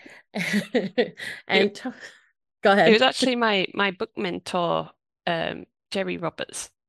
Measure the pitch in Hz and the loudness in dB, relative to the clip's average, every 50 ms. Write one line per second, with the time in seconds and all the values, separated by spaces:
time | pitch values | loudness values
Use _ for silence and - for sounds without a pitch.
0 | - - - - - _ - 214 170 170 180 208 - - - 233 185 185 - - | -10 -20 -20 -20 -16 _ -8 -6 -4 -2 -2 -2 -2 -2 -2 -2 -2 -2 0 -2
1 | 214 - - - - - - - - - 190 190 196 208 208 - - 254 - - | -2 -2 -4 -10 -14 -14 -14 -12 -4 0 2 2 2 2 -2 -6 -10 -12 -12 -12
2 | - - - _ _ _ _ _ _ _ _ _ - 208 196 202 170 185 214 226 | -16 -20 -20 _ _ _ _ _ _ _ _ _ 2 4 6 6 8 6 6 6
3 | 262 262 - - 247 262 247 240 233 220 208 190 180 - - - 202 196 185 - | 6 4 2 2 0 0 2 2 2 2 2 0 0 -2 -2 -2 -2 -2 -2 -4
4 | 220 - _ - 208 175 170 180 - - - 180 175 165 160 160 160 - - _ | -8 -10 _ -6 -6 -6 -6 -8 -8 -6 -4 -2 0 0 0 -2 -2 -6 -10 _
5 | _ _ _ _ - 175 170 165 165 - - - - - _ _ _ _ - 196 | _ _ _ _ -6 -4 -4 -4 -4 -6 -6 -8 -12 -18 _ _ _ _ -6 -4
6 | 190 185 180 170 170 156 - - - - - - - - _ _ _ | -4 -4 -6 -6 -6 -8 -8 -8 -10 -10 -10 -12 -14 -14 _ _ _